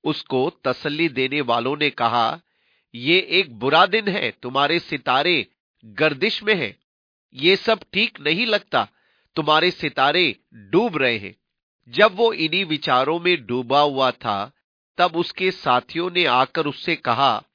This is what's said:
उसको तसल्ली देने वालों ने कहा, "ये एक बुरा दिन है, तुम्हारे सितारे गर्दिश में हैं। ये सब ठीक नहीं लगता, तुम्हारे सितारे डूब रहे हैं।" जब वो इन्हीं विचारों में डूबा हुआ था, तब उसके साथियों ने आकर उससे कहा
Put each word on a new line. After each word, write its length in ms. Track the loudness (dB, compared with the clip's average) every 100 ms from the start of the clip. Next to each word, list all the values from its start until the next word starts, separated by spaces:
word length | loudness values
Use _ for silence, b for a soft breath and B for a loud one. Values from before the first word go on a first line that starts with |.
उसको 460 | -4 -6 -2 -2 -2 -2
तसल्ली 460 | -4 -4 -4 -2 -2
देने 320 | 0 -2 -2
वालों 360 | 0 0 0 -2
ने 120 | -2
कहा, 520 | 0 0 2 0 -2 _ _ _ _ _ -8
"ये 240 | 0 2
एक 400 | 2 -2 -2 -4
बुरा 260 | 2 4 4
दिन 220 | 2 -2
है, 240 | -4 -4
तुम्हारे 480 | -6 -6 -2 0 0
सितारे 680 | -4 -8 0 0 2 0 -2 _ _ _ -20
गर्दिश 580 | 0 0 2 -2 -2
में 120 | -2 -2
हैं। 240 | -2 -8 _ _ _ _ _
ये 220 | -2 0 2
सब 280 | 0 -2 -2
ठीक 260 | -4 -4 -4
नहीं 260 | -4 -2 0
लगता, 420 | -2 -2 -4 -4 _ _ _ _ -4
तुम्हारे 360 | 2 4 2
सितारे 640 | -2 -8 0 0 2 0 -4 _
डूब 440 | -20 0 0 0 0
रहे 200 | 0 -2
हैं।" 180 | -8 -18 _ _ _ _ _
जब 280 | 4 4 4
वो 180 | -2
इन्हीं 320 | 0 -2 -2 -2
विचारों 540 | -4 2 2 2 0
में 260 | 0 -2 -2
डूबा 360 | -4 2 2
हुआ 300 | 2 2 0
था, 400 | -2 -4 -4 -6 _ _ _ _ -2
तब 180 | 0 0
उसके 360 | -4 -2 -4
साथियों 600 | -2 0 0 0 -6 -4
ने 140 | 0 2
आकर 420 | 2 0 0 -4
उससे 280 | -4 -6 -4
कहा 480 | -2 2 2 0 -4